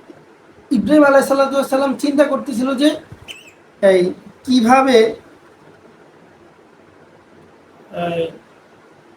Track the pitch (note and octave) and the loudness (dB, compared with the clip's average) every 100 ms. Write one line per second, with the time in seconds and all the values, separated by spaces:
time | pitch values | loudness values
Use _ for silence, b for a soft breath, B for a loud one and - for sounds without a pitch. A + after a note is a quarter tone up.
0 | _ - _ _ _ _ - A#3+ - D4+ | _ -20 _ _ _ _ -8 -6 0 2
1 | C#4 C#4 - C#4 C4+ C#4 - C4+ C#4 - | 4 4 2 -2 -2 -2 -4 -2 -2 -4
2 | C#4+ C#4 C#4+ C4+ A3 A3+ B3+ C4 D4+ D#4 | -4 0 0 -2 -8 -6 -6 0 -2 -2
3 | - - - - - _ _ - G3 F#3 | -14 -20 -20 -20 -20 _ _ -2 2 2
4 | F3+ - - - - B3+ A3+ C4+ C4 A#3+ | 0 -6 -18 -16 -2 0 4 2 4 4
5 | A3 - - _ _ _ _ _ - _ | 2 -2 -18 _ _ _ _ _ -20 _
6 | _ _ _ _ _ _ _ _ _ _ | _ _ _ _ _ _ _ _ _ _
7 | _ _ _ - _ _ _ _ - F3+ | _ _ _ -20 _ _ _ _ -16 -8
8 | F3 E3+ E3 - _ _ _ _ _ _ | -6 -6 -8 -10 _ _ _ _ _ _
9 | _ | _